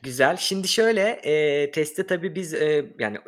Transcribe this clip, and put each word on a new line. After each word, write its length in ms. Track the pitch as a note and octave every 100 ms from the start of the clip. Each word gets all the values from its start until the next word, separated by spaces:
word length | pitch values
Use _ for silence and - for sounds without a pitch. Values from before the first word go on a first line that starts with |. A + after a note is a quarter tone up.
güzel. 340 | C3+ B2+ C3+ F3+
Şimdi 300 | - F#3+ F#3+
şöyle, 340 | - A3+ G#3+
e, 680 | G#3 - D3 D3+ D3+ C#3+ C#3+
testi 360 | D#3 D3+ - F#3
tabii 280 | F3+ F3+ E3+
biz, 180 | E3
e, 320 | D#3 D3+ D3 C3+ -
yani 180 | A2 G#2